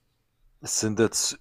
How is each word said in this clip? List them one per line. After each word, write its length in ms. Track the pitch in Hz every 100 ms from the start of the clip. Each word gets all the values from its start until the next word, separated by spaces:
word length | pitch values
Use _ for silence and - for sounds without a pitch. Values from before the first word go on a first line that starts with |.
| _ _ _ _ _ _
sind 380 | - - 107 107
jetzt 340 | 107 - - -